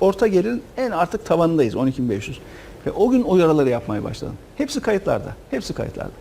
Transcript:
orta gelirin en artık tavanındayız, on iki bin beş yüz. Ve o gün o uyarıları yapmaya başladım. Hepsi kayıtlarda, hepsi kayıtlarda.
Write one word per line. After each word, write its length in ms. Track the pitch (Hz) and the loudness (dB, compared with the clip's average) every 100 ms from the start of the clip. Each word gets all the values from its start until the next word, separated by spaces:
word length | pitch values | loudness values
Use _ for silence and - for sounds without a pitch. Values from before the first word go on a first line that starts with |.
orta 260 | 190 190 220 | 0 2 2
gelirin 360 | 185 202 240 - - | 2 0 -4 -8 -6
en 140 | 254 | -4
artık 360 | 170 175 214 - | 0 -2 -2 0
tavanındayız, 500 | 170 165 165 120 104 | 2 4 4 2 2
on 100 | 135 | -2
iki 160 | 131 | 0
bin 80 | 123 | -2
beş 180 | 104 - | -2 -6
yüz. 100 | - - - - - 156 | -12 -16 -18 -18 -10 -8
Ve 40 | |
o 180 | - 226 | 0 2
gün 120 | 254 | 4
o 100 | - | 4
uyarıları 360 | 185 165 156 131 | 4 6 4 4
yapmaya 360 | 120 - 104 | 2 -2 -4
başladım. 300 | 95 - - 107 - - | -4 -8 -10 -10 -16 -6
Hepsi 240 | 285 269 | -4 -2
kayıtlarda, 560 | - 202 190 123 - - - | 0 0 0 -2 -2 -14 -8
hepsi 240 | 262 - | -8 -6
kayıtlarda. 360 | - 78 - - - | -6 -6 -8 -12 -12